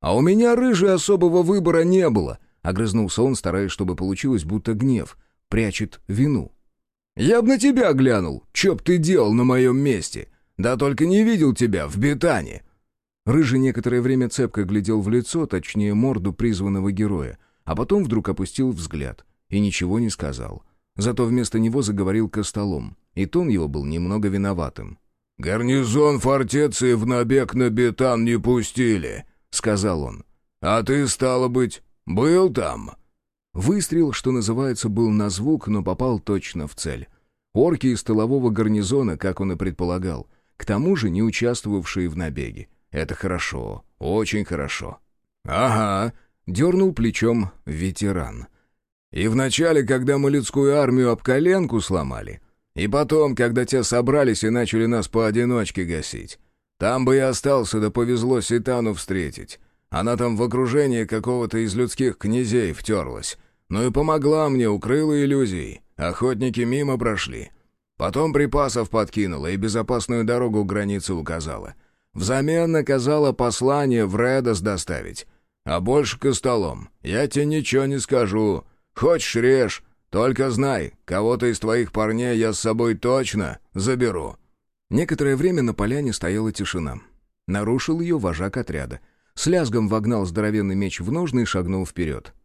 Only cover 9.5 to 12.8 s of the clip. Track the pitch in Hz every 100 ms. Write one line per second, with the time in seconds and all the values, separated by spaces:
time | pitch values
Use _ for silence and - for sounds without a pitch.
9.5 | 127 127 127 143 110 - 104 - _ _
10.5 | - 101 123 143 131 160 196 220 220 151
11.5 | 107 120 95 73 87 135 143 170 127 69
12.5 | - - _